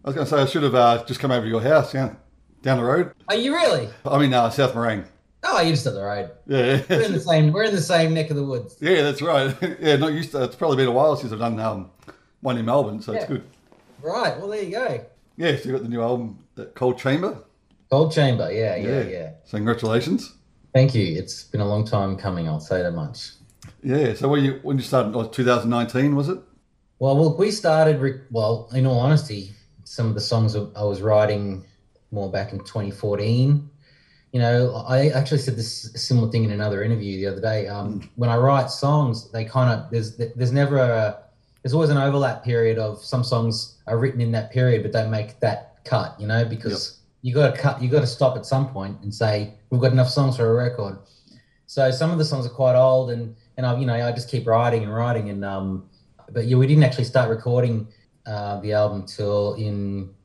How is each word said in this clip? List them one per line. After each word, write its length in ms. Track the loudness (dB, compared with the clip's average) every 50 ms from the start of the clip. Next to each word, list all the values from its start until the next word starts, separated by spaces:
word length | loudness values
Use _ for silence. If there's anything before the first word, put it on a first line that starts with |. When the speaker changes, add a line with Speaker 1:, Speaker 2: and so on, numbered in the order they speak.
Speaker 1:
was 140 | -6 -6 -4
gonna 100 | -4 -2
say 120 | 2 2 2
I 80 | 2
should 180 | 2 0 0 0
have, 100 | 4 4
uh, 300 | 6 6 6 4 2 -2
just 140 | -8 -8 -4
come 100 | -2 0
over 140 | 0 0 0
to 40 | -2
your 120 | -2 0
house, 340 | 2 4 4 4 2 2 -4
yeah, 200 | -4 -4 -4 -6 -12 _ _ _ _ _ _ _ _
down 160 | -2 0 0 0
the 40 |
road. 300 | 2 0 2 0 0 -2 -6 _ _ -4
Speaker 2:
Are 80 | -4
you 180 | -2 -2 -2 0
really? 340 | 2 2 2 2 0 -2 -8 -12 -12 _
Speaker 1:
I'm 160 | 0 2 2
in, 120 | 2 4 4
uh, 160 | 2 2 2
South 240 | 2 0 0 0 0
Morang. 300 | -2 -2 -2 -2 -4 -8 -12 _ _ _ _ _ _ -4
Speaker 2:
Oh, 160 | 0 2 2
you're 140 | 2 2 2
just 100 | 0 -2
up 80 | -4 -6
the 80 | -4
road. 300 | -6 -6 -6 -6 -8 -10 -14 -20 _ -2
Speaker 1:
Yeah, 100 | 0 2
yeah. 240 | 4 4 2 0 0 0
Speaker 2:
We're 120 | 0 0
in 100 | 2 0
the 80 | -2 -4
same, 320 | 0 2 4 4 4 4
we're 100 | 4 2
in 120 | 0 0 0
the 40 | -2
same 320 | 0 2 2 2 4 2 2
neck 160 | -2 -2 -2
of 60 | -4
the 60 | -4
woods. 360 | -4 -4 -6 -6 -8 -10 -12 _
Speaker 1:
Yeah, 220 | 2 2 4 4
that's 200 | 4 0 0 -2
right. 320 | -2 0 2 2 2 0 -2 -4 -6 -6
<laughs> 120 | -6 -2
Yeah, 140 | 2 4 4
not 180 | 4 4 0
used 200 | -2 -4 -6 -6
to, 100 | -4 -4
it's 140 | -4 -4 -4
probably 220 | -2 0 0 2 2
been 100 | 2 2
a 20 |
while 240 | 4 4 4 4 2
since 180 | 0 -4 -8
I've 60 | -6 -4
done, 220 | -4 -4 -2 -2
um, 280 | -4 -4 -6 -6 -10 -14 _ _ _ -20 -20 _ _ _ _ _
one 180 | -6 -4 -4 -2
in 60 | -2
Melbourne, 340 | 0 2 0 0 0 -6 -10
so 120 | -8 -6
it's 100 | -6 -6
Speaker 2:
Yeah. 60 | -4 -4
Speaker 1:
good. 160 | -6 -8 -8 -12 _ _ _ _ -20 _ _ _ _ -12
Speaker 2:
Right, 360 | -8 -6 -4 -2 -2 -2 -4
well, 120 | -4 -8 -8
there 140 | -8 -6 -8
you 80 | -6
go. 320 | -6 -4 -4 -4 -6 -6 -10 -14 _ _ _ _ _
Speaker 1:
Yeah, 180 | -2 0 0 0
so 100 | -2 -4
you 60 | -4
got 100 | -4 -4 -4
the 40 | -4
new 140 | -4 -2
album, 420 | 0 0 -2 -2 -4 -10 -14 -18 -20 _ _ -16
uh, 60 | -16 -16 -6
Cold 240 | -2 0 0 0 0
Chamber? 400 | 0 0 0 0 -2 -4 -6 -8 -18 _ _ _ _ _ _ _ _ _
Speaker 2:
Cold 180 | 4 4 4 4
Chamber, 400 | 4 2 2 4 2 0 -2 -2
yeah, 240 | -2 -2 -2 -2 -2
yeah, 280 | -2 -2 -2 -2 -2
Speaker 1:
Yeah. 60 | -2 -4
Speaker 2:
yeah. 220 | -8 -10 -10 -12 -16 -20 _
Speaker 1:
So 120 | -8 -6
congratulations. 800 | -2 -2 -2 -2 0 0 0 0 0 0 0 -2 -4 -4 -8 -20 _ _ _ _ _ _ _ 2
Speaker 2:
Thank 220 | 4 4 4 4
you. 200 | 0 0 0 -4
It's 280 | -6 -8 -10 -14 -16 -14
been 160 | _ -4 -2
a 80 | -2 0
long 160 | 0 -2 -2
time 320 | -2 -2 -2 -2 -2 -4
coming, 320 | -6 -6 -6 -4 -4 -4 -4
I'll 100 | -4 -6
say 240 | -4 -4 -4 -2
that 80 | -2 -4
much. 420 | -4 -6 -8 -8 -10 -14 -16 -18 -18 _ -20 _ _ _ -20 -20 -20 _ -4
Speaker 1:
Yeah, 300 | -2 0 2 2 0 0
so 140 | 0 0 2
when 140 | 2 4 2
you, 140 | 2 0 -2 -4
when 140 | -2 -2 -2
you 40 |
started, 320 | -2 0 0 2 2 2 -2
like, 160 | -4 -4 -4
two 140 | -2 0 2
thousand 260 | 2 2 2 2 0
nineteen, 460 | 0 0 0 0 0 0 2 2 2
was 120 | 2 0 -2
it? 100 | -4 -6 -10 _ _ _ _ _ _ _ _ _ _ _
Speaker 2:
Well, 180 | 2 2 4
well, 200 | 4 4 2 4
we 140 | 2 0 0
started, 500 | 0 0 2 2 4 6 6 4 4 2
re-, 200 | 0 -2 -4 -6 -12 -6
well, 400 | -2 -2 0 0 0 -2 -4 -4
in 140 | 0 2 2
all 140 | 4 4 2
honesty, 500 | 4 4 4 4 2 -2 -10 -10 -10 -14 -18 -20 _ _ _ -20
some 240 | -20 -14 -6 -2 -2
of 80 | -2 -2
the 60 | -2
songs 340 | -2 -2 0 2 2 0 0
I, 60 | -2 -6 -8 -8
I 80 | -4 -4
was 180 | -4 -2 -2
writing 600 | 0 2 4 4 4 4 0 -2 -4 -6 -6 -8 -12 -18 _ _ _ _ _ _ _ _
more 180 | -8 -8 -6 -4
back 220 | -4 -6 -6 -6
in 80 | -10 -12
twenty 320 | -14 -8 -8 -8 -6 -6
fourteen. 760 | -8 -6 -4 -4 -2 -2 0 0 2 2 4 4 2 2 0 -6 _ _ _ _ _ _ _ _ _ _ _ _
You 80 | 0 2
know, 460 | 2 4 4 4 2 2 -2 -6 -4
I 220 | 0 2 4 4 4
actually 300 | 2 2 0 2 0 0
said 180 | 0 -2 -4
this 340 | -4 -6 -8 -8 -12 -14 -14 -10
similar 340 | -10 -2 2 2 4 4 2
thing 140 | 2 0 0
in 80 | 0
another 320 | 0 -2 -2 -2 -2 -2 0
interview 320 | 0 -2 -2 -2 -6 -6 -4
the 80 | -4
other 140 | -4 -4 -2
day. 260 | -2 -2 -2 -2 -4
Um, 280 | -4 -6 -8 -6 -6 -8 -8
Speaker 1:
Mm. 60 | -10 -12 _
Speaker 2:
when 160 | -2 0 0
I 60 | 2
write 340 | 4 4 4 4 4 2 -2
songs, 600 | -4 -2 0 2 2 2 2 0 -2 -4 -8 -8
they 100 | -6 -6
kinda, 460 | -6 -2 0 2 2 2 2 0 -4 -4
there's, 260 | -4 -4 -4 -4 -6
there's 360 | -8 -8 -8 -4 -2 -2 0
never 260 | 2 2 2 2 2 2
a, 400 | 2 2 2 2 0 -2 -4 -8 -18 _ _ _ _ _ _ _ -6
there's 100 | -2 0
always 160 | 2 2 4
an 80 | 2 2
overlap 460 | 2 2 2 2 0 0 -2 -4 -4
period 340 | -2 0 2 2 2 2 0
of 240 | -2 -4 -6 -8 -8
some 200 | -4 -2 -2 0
songs 540 | 0 0 0 0 0 -2 -4 -8 -10 -16 _ _ -4
are 100 | -2 0
written 220 | 0 0 0 -2
in 100 | -2 0
that 220 | -2 -2 -4 -2
period, 320 | 0 2 4 4 2 2 0
but 80 | 0
don't 180 | -2 0 0 0
make 300 | -2 -4 -4 -6 -6 _
that 440 | -2 -2 -2 -2 -10 -16 _ _ _
cut, 300 | -2 -2 -2 -2 -4 -8 -8
you 80 | -6 -2
know, 160 | 0 0 0
because 560 | 0 -4 -6 -4 -6 -4 -4 -6 -10 -12 _ _ _ _ _
Speaker 1:
Yep. 0 |
Speaker 2:
you 120 | -6 -2 2
gotta 240 | 4 4 2 2 0
cut, 240 | 0 -2 0 0
you 60 | -2 2
gotta 160 | 2 2 2
stop 300 | 2 0 2 0 0 0
at 100 | -2 -4
some 220 | -2 0 0 0 -2
point 300 | -4 -8 -8 -8 -10 -10
and 100 | -10 -12
say, 420 | -4 -2 0 0 0 0 -4 -6 -12 -20 _ _
"We've 100 | 0 2
got 100 | 2 4
enough 180 | 4 4 2 2
songs 280 | 2 0 0 0 2
for 120 | 0 2 2
a 60 | 2
record." 440 | 2 2 -2 -4 -4 -8 -8 -10 -14 -18 _ _ _ _ _ -20 -20 _ _ _ _ _
So 240 | _ 0 2 2 2
some 220 | 2 0 0 0
of 60 | 2 0
the 60 | 0
songs 220 | 0 -2 -4 -4
are 40 | -6
quite 260 | -2 0 2 4 6
old, 340 | 6 6 6 6 4 2 0
and, 240 | -4 -6 -6 -10 -12 _ _ _ _
and 100 | -4 -2
I, 100 | 0 0
you 100 | 0 0
know, 80 | 0 0
I 180 | 0 -2 -2
just 160 | -2 -4 -6 -4
keep 160 | -4 -4 0
writing 380 | 2 2 4 4 2 0 0 -2
and 100 | -4 -4
writing, 360 | -2 -2 0 0 -2 -2 -4
and, 140 | -6 -6 -6
um, 440 | -6 -6 -6 -4 -6 -6 -8 -10 _ _ _ _ _ _ _ -20 -8
but 160 | -6 -4 0
yeah, 100 | 2 4
we 100 | 4 6
didn't 160 | 6 6 6 6
actually 200 | 4 2 -2 -6
start 240 | 0 2 2 2 2
recording, 580 | -2 -2 -2 0 0 0 2 0 -2 -2 -4 -8 _ _ _ _ _ _ _
uh, 320 | -10 -8 -8 -6 -6 -6 -6
the 120 | -4 -2
album 320 | 0 2 2 0 -2 -6 -10
till 480 | -10 -8 -6 -4 -2 0 0 0 -2 -2
in 540 | -4 -6 -4 -4 -4 -4 -4 -6 -6 -8 -10 -16 _